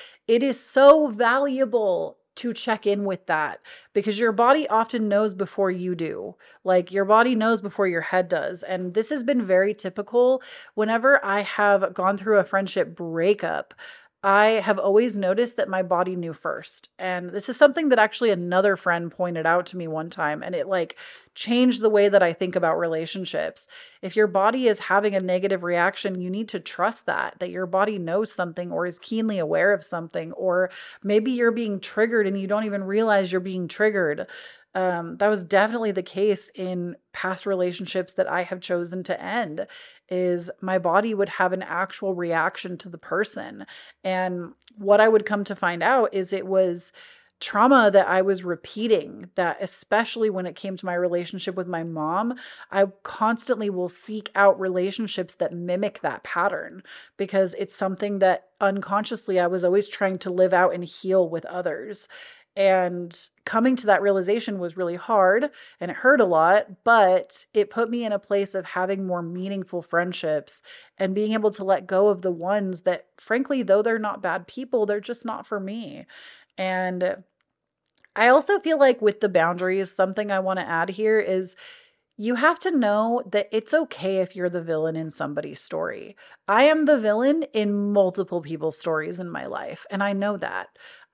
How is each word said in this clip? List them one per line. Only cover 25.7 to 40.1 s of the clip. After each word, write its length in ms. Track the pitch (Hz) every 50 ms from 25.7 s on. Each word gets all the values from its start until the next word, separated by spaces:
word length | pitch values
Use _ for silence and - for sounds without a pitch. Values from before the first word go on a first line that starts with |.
| 175 170 170 190 190 - - 202 185 180
you 80 | 180 180
need 200 | 185 208 226 208
to 120 | - 220
trust 460 | - - - - 180 220 226 - -
that, 320 | - 175 - - - - _
that 120 | 180 180
your 140 | 175 185 185
body 340 | 170 180 190 202 214 214 190
knows 320 | 170 165 170 202 220 208
something 400 | - - 180 170 165 - 180 175
or 140 | 170 165 175
is 140 | 180 170 -
keenly 400 | - - 220 226 226 220 208 185
aware 340 | 160 151 165 160 170 202
of 120 | 208 196 -
something, 480 | - 180 170 170 165 - 175 160 165
or 380 | - - 185 185 170 180 185 185 - - - - - -
maybe 280 | - 196 208 214 214 262
you're 200 | 254 240 240 233
being 300 | 226 233 233 214 202 190
triggered 460 | - - - 208 220 233 233 226 208
and 120 | 190 196 196
you 80 | 190
don't 180 | 190 208 214 220
even 200 | 214 202 196 190
realize 480 | 190 196 214 226 220 208 196 190 180
you're 80 | 185 185
being 280 | 180 190 185 185 175 156
triggered. 580 | - - 208 214 208 196 175 151 151 160 - - - - - - - _ _ _
Um, 440 | _ 190 185 185 180 170 170 165 -
that 100 | - 202 208
was 140 | 214 196
definitely 480 | 180 160 202 190 202 220 233 240 226 214
the 120 | 185 190
case 460 | 180 - - 190 202 214 196 196 - - -
in 400 | - 185 185 185 180 175 175 170 - _ _
past 320 | - - - 185 190 185 -
relationships 680 | 202 196 180 180 180 170 - 190 - - 190 180 -
that 180 | - - 185 -
I 140 | - 180 180
have 160 | - 185 180
chosen 420 | - - 180 175 175 170 180 185 180
to 160 | - 185 -
end, 460 | 160 180 208 240 226 160 151 165 196 - - - - - - _ _
is 400 | _